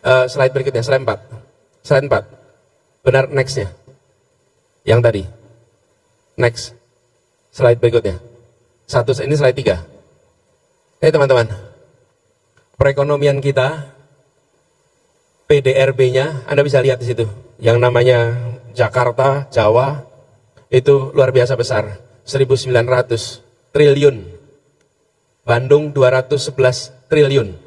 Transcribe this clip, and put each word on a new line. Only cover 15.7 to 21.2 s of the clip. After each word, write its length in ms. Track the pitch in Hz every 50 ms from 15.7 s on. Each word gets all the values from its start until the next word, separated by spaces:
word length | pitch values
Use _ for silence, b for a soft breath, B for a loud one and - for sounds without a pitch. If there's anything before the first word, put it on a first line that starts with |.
| 135
R 160 | 135 135 139
B-nya, 560 | 131 127 131 127 123 131 135 156 151 131 - -
Anda 160 | 147 139 143
bisa 160 | 147 135 139
lihat 240 | 127 135 131 117 120
di 80 | 120
situ. 160 | 123 110 113 107 - - - - _ _
Yang 240 | - 113 113 120 123
namanya 360 | 123 123 120 120 127 127 120 117 117 117 120 - - 117 - - -
Jakarta, 800 | - - 123 - - 131 123 123 120 - 131 135 135 143 139 -
Jawa, 560 | - 120 110 107 110 120 131 139 147 143 131 - _ _ _ _ _ _ _ _ _ _ _ _
itu 400 | - 127 127 143 139 139 131 139
luar 240 | - 156